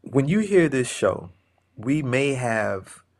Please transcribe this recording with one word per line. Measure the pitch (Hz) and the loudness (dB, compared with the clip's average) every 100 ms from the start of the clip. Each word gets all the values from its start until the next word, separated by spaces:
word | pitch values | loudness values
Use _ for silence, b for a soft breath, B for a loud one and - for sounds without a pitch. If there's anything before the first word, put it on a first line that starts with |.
When | - 131 139 | 0 0 2
you | 202 | 0
hear | 208 196 165 | 4 4 4
this | 135 123 | 2 -2
show, | - 101 - 87 - _ _ _ - | 0 0 0 -8 -20 _ _ _ -10
we | 110 147 | -2 -2
may | 135 127 139 135 | 0 0 0 -2
have | 123 113 104 98 95 - _ | -2 -2 -2 -4 -10 -20 _